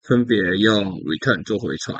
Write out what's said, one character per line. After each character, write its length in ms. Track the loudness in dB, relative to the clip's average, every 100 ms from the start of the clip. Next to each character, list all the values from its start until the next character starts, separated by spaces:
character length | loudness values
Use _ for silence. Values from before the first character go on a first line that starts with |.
分 240 | 2 2 4
别 100 | 2 2 2
用 260 | 4 4 0 -6
return 420 | -6 -4 -2 -2 -2
做 120 | -4
回 200 | -4 -6
传 200 | -8